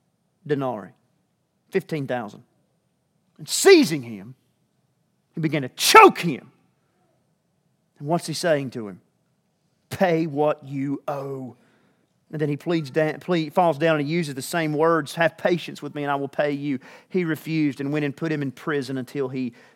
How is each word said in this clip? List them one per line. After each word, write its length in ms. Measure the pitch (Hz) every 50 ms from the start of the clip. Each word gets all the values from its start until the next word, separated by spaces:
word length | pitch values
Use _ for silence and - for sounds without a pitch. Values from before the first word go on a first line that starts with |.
| _ _ _ _ _ _ _ _ -
denarii, 460 | 143 147 139 139 127 117 104 92 - - _ _ _ _ _ _ _ _ _ _ _ _ _ _ _
fifteen 360 | - 190 - - 165 151 135
thousand. 380 | 127 127 123 110 101 107 - - _ _ _ _ _ _ _ _ _ _ _ _ _ _ _ _ _ _ -
And 100 | 156 -
seizing 560 | - - - 370 392 320 269 147 165 143 120
him, 320 | 120 110 98 92 120 127 - _ _ _ _ _ _ _ _ _ _ _ _ _ _ _ _ _ _ _
he 60 | 175
began 200 | 160 156 143 151
to 80 | 131 123
choke 500 | - - - - - 440 440 370 - -
him. 320 | - 170 131 101 - - _ _ _ _ _ _ _ _ _ _ _ _ _ _ _ _ _ _ _ _ _ _ _ _ _ _ _ _ _ -
And 100 | 147 143
what's 180 | 170 170 - 165
he 60 | 151
saying 380 | - - 175 156 143 139 123
to 180 | - 127 110 101
him? 100 | 90 101 - _ _ _ _ _ _ _ _ _ _ _ _ _ _ _ _ _
"Pay 380 | - - 190 180 165 160 165 160
what 380 | 139 143 151 151 147 - 139
you 360 | 135 143 135 135 143 139 - - -
owe." 480 | 143 139 139 139 135 131 131 120 120 - _ _ _ _ _ _ _ _ _ _ _ _ _ _
And 80 | - 147
then 100 | 156 143
he 80 | 147 139
pleads 340 | - 180 175 165 156 131
da-, 260 | 135 160 156 151 - 143
ple-, 320 | - - 180 170 160 147
falls 300 | - 196 180 165 151 139
down 160 | 165 165 160 151
and 100 | 143 143
he 60 | 165
uses 220 | 175 165 147 135
the 80 | 131 127
same 300 | - - 170 160 151 151
words, 420 | 143 160 165 170 160 147 - -
"Have 220 | 170 170 156 - -
patience 440 | - 185 175 156 - - 139 -
with 140 | - 143 -
me 80 | 147 143
and 80 | 143
I 40 | 143
will 120 | 139 139 135
pay 240 | - - 151 147
you." 280 | 147 143 143 147 135 127 - - - - - _
He 160 | - 185 180
refused 560 | 160 156 - - 156 160 160 151 143 127 -
and 120 | 139 139
went 140 | 147 151 147
and 100 | 143 135
put 160 | - - 123
him 120 | 156 151 143
in 80 | 135
prison 460 | 120 - - 170 151 143 127 120 139 131
until 320 | 123 - - 147 135 127
he 240 | 135 131 127 120 117 - - - _